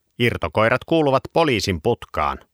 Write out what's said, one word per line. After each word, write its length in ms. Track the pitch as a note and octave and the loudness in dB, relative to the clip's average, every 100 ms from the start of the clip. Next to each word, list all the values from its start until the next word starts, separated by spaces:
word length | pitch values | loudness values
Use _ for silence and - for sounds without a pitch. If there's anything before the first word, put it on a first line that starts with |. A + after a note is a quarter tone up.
| _ - | _ -2
irtokoirat 640 | A#2+ F2+ E2 - A2+ B2+ | -2 0 -4 0 2 0
kuuluvat 400 | - E3 C#3+ C3 - | 0 0 2 0 0
poliisin 480 | D#3+ D#3+ A2 G2+ E2+ | -2 0 0 -2 -2
putkaan", 580 | A#2+ A#2 - - D2 C2+ _ | -2 -4 -6 -6 -4 -6 _